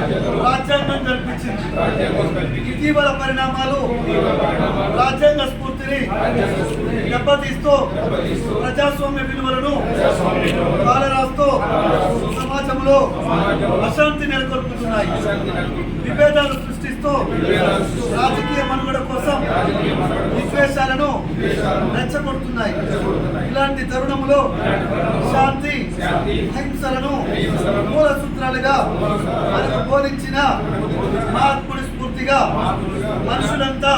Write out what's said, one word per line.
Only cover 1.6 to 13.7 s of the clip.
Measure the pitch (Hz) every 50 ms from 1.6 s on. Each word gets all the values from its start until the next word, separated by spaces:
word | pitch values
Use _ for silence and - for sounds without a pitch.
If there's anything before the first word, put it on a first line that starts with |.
| - - - - - - - - - - - - - - - - - - - - - -
ఇటీవల | - - 294 302 294 294 285 277 269 277
పరిణామాలు | 269 269 262 262 262 262 262 262 269 269 277 277 262 247 240 233 - - - - - - - - - - - - - - - - - - - 226
రాజ్యాంగ | 254 254 - - 294 294 294 285 269 262
స్ఫూర్తిని | - - 262 262 262 262 269 262 277 277 254 - - - - - 240 233 - - 233 - - - - - - - 233 226 220 -
దెబ్బతీస్తూ, | 240 254 254 285 285 285 285 285 277 - - 294 285 269 262 - - - - - - 269 - - - - - - - -
ప్రజాస్వామ్య | - 254 247 285 285 285 285 285 277 277 277 285 277 269
విలువలను | 269 269 262 262 262 262 277 285 285 - - - - 196 - - - 175 175 170 - - - - - - - - - - 294
కాలరాస్తూ | 294 - 285 277 269 262 262 262 262 - 294 285 277 269 - - - - - - - 254 - - - 233 - - - - -
సమాజంలో | 254 240 269 277 269 277 269 277 269 277 277 277 - - - - - - 170 180 190 202 - - - -